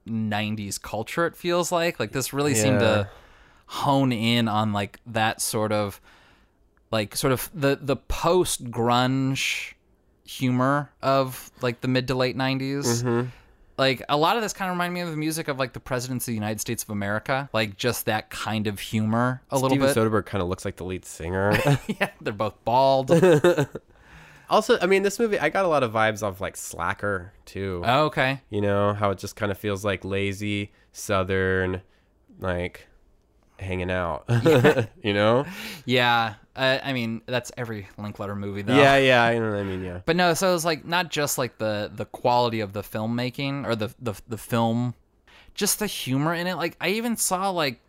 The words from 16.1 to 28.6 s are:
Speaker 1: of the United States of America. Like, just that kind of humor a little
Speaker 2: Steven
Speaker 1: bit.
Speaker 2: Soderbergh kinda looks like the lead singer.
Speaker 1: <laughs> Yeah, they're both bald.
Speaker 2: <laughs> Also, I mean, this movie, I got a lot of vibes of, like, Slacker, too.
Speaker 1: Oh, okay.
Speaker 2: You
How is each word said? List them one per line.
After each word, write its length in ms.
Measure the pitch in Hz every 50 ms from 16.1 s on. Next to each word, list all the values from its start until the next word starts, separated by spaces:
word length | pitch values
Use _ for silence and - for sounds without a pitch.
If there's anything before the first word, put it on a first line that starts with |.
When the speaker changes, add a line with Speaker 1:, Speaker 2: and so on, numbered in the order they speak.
| 131 120 -
Speaker 1:
of 80 | -
the 20 | 117
United 260 | 110 104 107 110 107
States 220 | - - 117 -
of 80 | - -
America. 580 | 107 101 101 101 104 107 - - 139 131 139 135 -
Like, 220 | 110 110 107 98 -
just 260 | - 123 110 - -
that 220 | - 110 107 - -
kind 380 | - - - 107 107 110 104
of 120 | 107 101 92
humor 640 | - - - 110 107 107 110 117 120 127 127 127 _ -
a 60 | 139
little 140 | 135 127 131
Speaker 2:
Steven 160 | 135 139 135 135
Speaker 1:
bit. 80 | 131
Speaker 2:
Soderbergh 300 | 117 110 113 110 104 90
kinda 180 | - - 98 90
looks 200 | 87 92 - -
like 100 | 101 -
the 80 | - 85
lead 200 | 92 92 90 -
singer. 460 | - - - 78 82 92 95 98 101
Speaker 1:
<laughs> 360 | 107 107 - 147 143 131 - -
Yeah, 220 | - - 196 - - -
they're 120 | - 135
both 300 | 110 101 110 104 - _ -
bald. 460 | - 117 127 135 135 135 135 135 131
Speaker 2:
<laughs> 580 | 170 165 180 185 165 147 - 175 165 151 139 - - - _ _ - - - - - - - - - - - -
Also, 260 | - 208 208 - 240 -
I 40 | 180
mean, 180 | 180 190 190 196
this 160 | 202 190 -
movie, 180 | 233 220 202 -
I 100 | 147 156
got 160 | 156 190 196
a 40 | 175
lot 160 | 156 143 131
of 80 | 113
vibes 320 | 110 113 110 110 107 101 107
of, 160 | 101 92 92
like, 160 | 95 82 -
Slacker, 760 | - - - - 82 85 90 98 - - 104 101 92 87 95 - - -
too. 380 | - - 95 98 98 92 87 87
Speaker 1:
Oh, 220 | 113 127 143 156
okay. 340 | 151 151 160 135 131 135 131 _ -
Speaker 2:
You 100 | 107 104